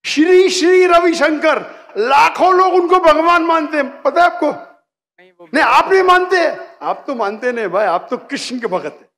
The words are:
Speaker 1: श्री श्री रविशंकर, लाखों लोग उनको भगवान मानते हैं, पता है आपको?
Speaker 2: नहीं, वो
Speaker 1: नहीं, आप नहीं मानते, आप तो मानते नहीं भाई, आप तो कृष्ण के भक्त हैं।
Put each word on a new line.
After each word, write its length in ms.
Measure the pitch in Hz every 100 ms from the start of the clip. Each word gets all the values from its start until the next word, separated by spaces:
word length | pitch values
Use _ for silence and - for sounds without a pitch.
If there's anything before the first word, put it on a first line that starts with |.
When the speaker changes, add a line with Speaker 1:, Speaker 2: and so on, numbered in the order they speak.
| -
Speaker 1:
श्री 420 | 277 330 370 381
श्री 380 | 370 330 370 359
रविशंकर, 720 | 339 349 320 294 302 320 262 - - - 196
लाखों 560 | 233 285 320 - 339
लोग 200 | 370 370
उनको 240 | 359 349 370
भगवान 440 | 330 302 330 349
मानते 340 | 330 330 302 302
हैं, 260 | 262 -
पता 220 | 285 311
है 60 | 349
आपको? 200 | 339 302
Speaker 2:
नहीं, 800 | - - _ _ _ _ _ 180 _
वो 80 | -
Speaker 1:
नहीं, 100 | 277
आप 280 | 247 269 330
नहीं 100 | 381
मानते, 440 | 370 359 359 370 311 - - -
आप 220 | - - -
तो 80 |
मानते 380 | 247 202 214 247
नहीं 160 | 233 202
भाई, 180 | 180 208
आप 200 | 175 180
तो 60 | 156
कृष्ण 420 | - 277 - 247
के 80 | 226
भक्त 200 | 180 151
हैं। 220 | - _